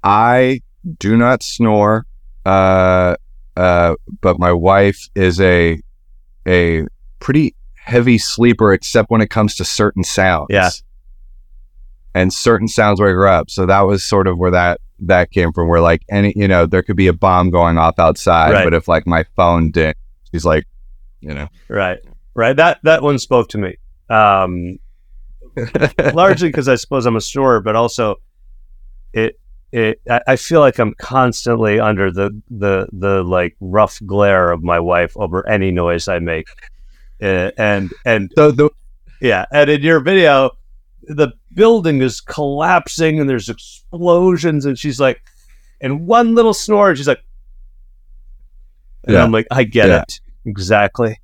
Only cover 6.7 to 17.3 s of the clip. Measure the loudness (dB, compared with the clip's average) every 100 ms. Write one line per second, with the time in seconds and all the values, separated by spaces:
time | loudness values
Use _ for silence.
6.7 | -2 -6 -12 -20 -14 -2 0 0 -4 -20
7.7 | -20 -2 0 2 2 0 0 2 4 2
8.7 | 2 0 -2 0 0 0 0 -2 -2 -8
9.7 | -2 -2 -2 -4 0 0 0 -2 0 0
10.7 | -2 -18 -20 -20 -20 -20 -20 -20 -20 -20
11.7 | -20 -20 -20 -8 -2 -2 0 0 0 0
12.7 | 0 0 2 2 2 4 2 0 -4 0
13.7 | 2 2 0 0 0 0 0 0 2 0
14.7 | -2 -10 _ 0 0 2 0 -2 -2 0
15.7 | 2 2 0 -2 -2 0 0 0 2 2
16.7 | 0 -2 0 0 2 2